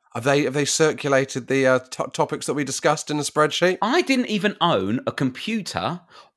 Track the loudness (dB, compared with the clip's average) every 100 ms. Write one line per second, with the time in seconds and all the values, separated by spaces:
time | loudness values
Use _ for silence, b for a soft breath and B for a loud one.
0 | _ -4 0 2 2 0 -2 2 2 0
1 | 0 2 0 -4 -2 2 4 4 0 -6
2 | -4 -2 -2 -2 -4 -4 -4 0 0 0
3 | -2 -4 -2 0 0 2 0 2 0 2
4 | 2 0 0 0 -2 0 2 2 0 -2
5 | -4 -2 -2 -2 -6 -6 -4 -4 -4 -4
6 | -10 B B